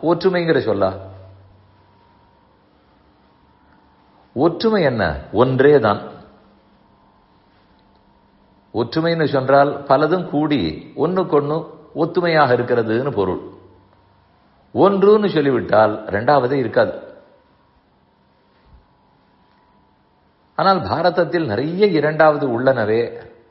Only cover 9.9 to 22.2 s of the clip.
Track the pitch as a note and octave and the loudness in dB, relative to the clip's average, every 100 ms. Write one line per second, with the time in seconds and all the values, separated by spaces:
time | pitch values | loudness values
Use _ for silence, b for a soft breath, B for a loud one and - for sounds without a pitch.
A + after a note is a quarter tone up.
9.9 | C3+ D#3 F#3 F3 C#3+ D3+ D3 E2 D2 - | 2 2 -2 -2 -2 0 0 -2 -6 -12
10.9 | - D3+ F#3 F3 D3 C#3+ D#3+ D#3+ - - | -4 -2 -2 0 0 0 -4 -8 -16 -12
11.9 | C3+ E3 F3 F3 D#3+ C#3 B2 A#2+ A#2+ G#2+ | -4 -4 -2 0 2 2 2 0 -2 0
12.9 | A2+ C#3+ G#2+ F#2 D#2 - - - - _ | -2 -2 -4 -4 -4 -10 -20 -20 -20 _
13.9 | _ _ _ _ _ _ _ _ A2+ F3+ | _ _ _ _ _ _ _ _ 2 2
14.9 | G3 G3 G#3+ G#3 D#3 C#3 B2 F2+ G#2+ G#2+ | 4 4 4 2 0 0 0 2 2 2
15.9 | G#2+ - G2+ A#2+ C#3+ B2+ C#3 A#2 A#2+ G#2 | 0 -6 -4 2 2 2 -2 -2 0 -2
16.9 | - - - - _ _ _ _ _ _ | -4 -16 -20 -20 _ _ _ _ _ _
17.9 | _ _ _ _ _ _ _ _ - _ | _ _ _ _ _ _ _ _ -20 _
18.9 | _ _ _ _ _ _ _ _ _ _ | _ _ _ _ _ _ _ _ _ _
19.9 | _ _ _ _ _ _ - F3+ F#3+ C3+ | _ _ _ _ _ _ -2 0 0 -2
20.9 | B2+ F3 F3 D#3+ F3 D#3+ G#2 D3 F3+ G#3 | -2 0 0 -2 -2 -2 -4 -4 0 0
21.9 | E3+ D3 D#3 | 2 0 2